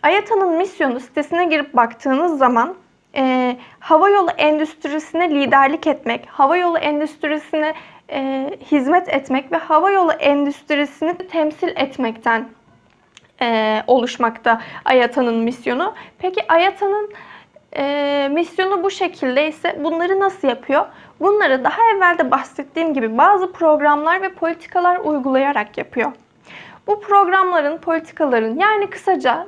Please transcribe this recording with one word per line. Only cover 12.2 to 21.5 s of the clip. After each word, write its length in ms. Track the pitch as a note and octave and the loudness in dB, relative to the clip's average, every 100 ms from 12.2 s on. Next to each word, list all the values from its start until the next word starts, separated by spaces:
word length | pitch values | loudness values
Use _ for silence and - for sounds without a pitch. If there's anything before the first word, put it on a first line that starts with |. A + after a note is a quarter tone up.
| A#3+ A3+ - - _ _ _ _ _ - _ _ | -2 -2 -4 -16 _ _ _ _ _ -20 _ _
e, 400 | A#3+ A3+ G#3+ G#3+ - | -2 0 0 -2 2
oluşmakta 760 | B3+ A#3+ - A#3 A#3 A#3+ A#3 - - | 0 0 -2 -4 0 0 0 -2 -6
ayata'nın 500 | - B3+ B3 C4 A#3+ | 2 2 2 0 -2
misyonu. 600 | A3+ A3+ B3+ - B3 F#4+ - - _ | 0 -2 -4 -6 -4 -4 -8 -20 _
Peki 340 | F#4 F#4+ - | -6 -4 0
ayata'nın, 580 | E4+ F#4 F#4+ G4 G#4 G#4 - - - _ - _ - | 2 2 0 -4 -2 -6 -12 -20 -20 _ -20 _ -6
e, 520 | C#4 C#4+ C#4+ C#4+ C#4 | -4 -2 -2 -2 0
misyonu 500 | D4 E4+ - F#4+ G4 | -2 -2 -2 -2 0
bu 80 | F#4+ | -2
şekilde 580 | - F#4+ F4+ C4 B3+ D#4 | -2 -6 -4 -2 0 -2
ise 320 | D4+ E4+ - | -2 -6 -4
bunları 360 | D4+ E4 F4 F#4+ | -4 -2 0 0
nasıl 280 | G4 F#4+ C#4 | 0 0 -4
yapıyor? 380 | A#3 - C#4+ - - - _ | -2 0 0 0 -10 -20 _
Bunları 440 | F4 G#4 E4+ | 0 2 2